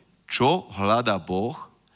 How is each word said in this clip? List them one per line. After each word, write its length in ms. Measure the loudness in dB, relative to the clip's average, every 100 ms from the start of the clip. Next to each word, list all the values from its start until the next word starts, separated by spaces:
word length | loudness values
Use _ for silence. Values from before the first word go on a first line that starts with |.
| _ _ -6
čo 400 | 0 2 2 -2 -4
hľadá 400 | 2 2 2 -2
Boh? 380 | -2 -4 -4 -8 -16 _ _